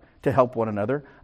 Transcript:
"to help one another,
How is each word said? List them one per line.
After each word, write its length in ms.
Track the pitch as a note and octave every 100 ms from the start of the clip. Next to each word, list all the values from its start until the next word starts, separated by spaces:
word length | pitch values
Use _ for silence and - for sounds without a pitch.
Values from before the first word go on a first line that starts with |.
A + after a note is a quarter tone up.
| _ _
"to 100 | C#3+
help 240 | G#2 B2+ A#2
one 140 | A2
another, 340 | G2+ G#2+ C#3+ C#3+ -